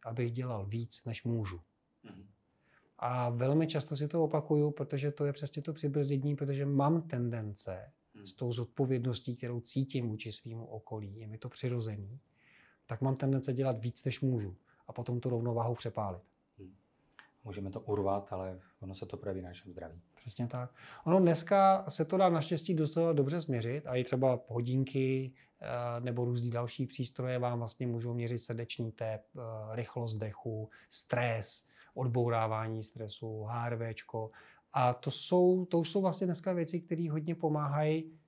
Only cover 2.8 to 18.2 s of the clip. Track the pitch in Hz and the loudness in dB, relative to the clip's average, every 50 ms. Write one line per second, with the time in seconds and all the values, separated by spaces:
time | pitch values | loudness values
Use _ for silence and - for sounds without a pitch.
2.8 | _ _ _ - - 120 127 127 120 120 120 120 127 135 147 160 160 156 160 147 | _ _ _ -4 -4 -2 0 0 0 0 0 2 2 4 4 4 4 2 0 -2
3.8 | 135 - 151 135 151 147 - 170 160 151 160 151 151 - 156 147 147 151 147 - | -2 -4 -4 -4 -2 0 2 2 2 4 2 0 2 4 4 4 4 2 2 -2
4.8 | 139 - 147 135 139 147 143 - 147 143 139 - 147 135 - 147 143 170 147 - | -4 -2 -2 -2 -2 -2 -2 0 -2 -2 -2 -4 -6 -8 -8 -6 -6 -6 -6 -4
5.8 | - 143 139 151 143 135 143 135 131 147 147 139 143 139 139 139 139 143 139 135 | -2 0 2 2 2 2 2 2 2 0 0 0 0 -2 0 0 0 2 4 6
6.8 | 139 147 165 165 160 165 135 123 123 120 117 113 107 107 104 - - - 92 92 | 6 6 6 4 2 0 -2 -2 0 0 -2 -2 -4 -6 -8 -8 -8 -8 -8 -8
7.8 | 104 - - _ _ _ - 107 101 95 - - 131 120 117 120 117 - - - | -10 -16 -20 _ _ _ -20 -18 -18 -14 -8 -4 -4 -2 -2 -2 -6 -4 0 0
8.8 | 139 131 135 123 120 131 117 - - 127 120 - 127 120 120 120 120 - - 135 | 2 2 2 2 2 0 -2 -2 -4 -6 -8 -6 -6 -6 -6 -6 -6 -4 -2 -2
9.8 | 135 135 - 131 120 113 110 107 - 113 104 - - 117 113 113 113 - 110 110 | 0 0 0 -2 -2 -2 -4 -4 -6 -8 -10 -10 -10 -10 -10 -10 -10 -10 -12 -12
10.8 | - - 117 107 104 98 101 110 113 107 110 110 - 123 - - - 127 123 120 | -10 -10 -8 -8 -8 -10 -12 -12 -12 -12 -12 -12 -12 -12 -8 -4 -4 -2 -2 -2
11.8 | 110 110 104 104 98 101 123 139 _ _ _ _ _ _ _ - - _ _ _ | -2 -4 -6 -8 -8 -10 -12 -14 _ _ _ _ _ _ _ -20 -20 _ _ _
12.8 | _ - 113 - 131 135 135 135 143 135 135 131 131 139 127 127 135 135 120 110 | _ -8 -4 0 2 2 2 2 2 2 2 2 0 0 0 0 2 0 0 0
13.8 | 110 123 - - - 135 120 - 143 131 127 113 101 95 92 - _ _ _ _ | -2 -4 -4 -4 -4 -4 -2 0 2 2 2 0 -2 -4 -8 -12 _ _ _ _
14.8 | _ - - - 120 - 123 120 - 127 123 113 117 120 117 117 113 117 120 - | _ -12 -10 -8 -4 -2 -2 -2 0 0 0 0 0 0 0 2 0 0 -2 -2
15.8 | - 117 - - 107 98 90 92 - _ _ _ _ _ _ - 95 92 95 _ | -4 -6 -4 -2 -2 -4 -4 -8 -12 _ _ _ _ _ _ -20 -20 -20 -20 _
16.8 | _ _ _ _ _ _ _ - - _ _ _ - 110 92 101 101 98 98 110 | _ _ _ _ _ _ _ -20 -20 _ _ _ -14 -10 -8 -6 -6 -6 -6 -6
17.8 | - - 104 101 98 98 98 101 | -2 0 2 2 4 2 2 0